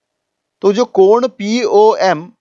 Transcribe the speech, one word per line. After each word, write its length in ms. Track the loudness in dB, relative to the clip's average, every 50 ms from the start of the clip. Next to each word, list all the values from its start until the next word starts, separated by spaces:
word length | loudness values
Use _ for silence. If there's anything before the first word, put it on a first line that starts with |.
| _ _ _ _ _ _ _ _ _ _ _ _
तो 120 | -2 -2 0
जो 120 | 0 -4
कोण 420 | -2 0 2 2 4 2 2 0 -4
पीओएम 1040 | -6 -8 -8 -6 -4 -4 -2 0 2 2 2 2 2 0 0 -2 -2 -4 -6 -12 _ _